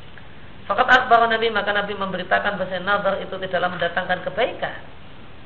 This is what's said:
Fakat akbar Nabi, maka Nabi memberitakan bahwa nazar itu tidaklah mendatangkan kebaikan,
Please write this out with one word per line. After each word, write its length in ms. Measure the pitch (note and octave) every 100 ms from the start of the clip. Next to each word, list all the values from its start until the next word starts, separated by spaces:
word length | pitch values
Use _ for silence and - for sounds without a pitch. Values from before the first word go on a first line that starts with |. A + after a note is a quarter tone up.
| - - - - - - -
Fakat 200 | G3+ B3+
akbar 400 | B3+ B3+ A#3 A3+
Nabi, 240 | A3+ A3+
maka 160 | G#3 G3+
Nabi 240 | G3+ G3
memberitakan 680 | G3 F#3+ F3+ F#3 G3+ G3+ F#3+
bahwa 200 | F#3 F#3
nazar 400 | F#3 G3+ F#3+ F#3+
itu 120 | - F#3+
tidaklah 300 | F#3 E3+ F3+ -
mendatangkan 420 | E3+ F#3 F3+ F3+ F3+
kebaikan, 500 | - G3+ - D#3+ - - - - - - -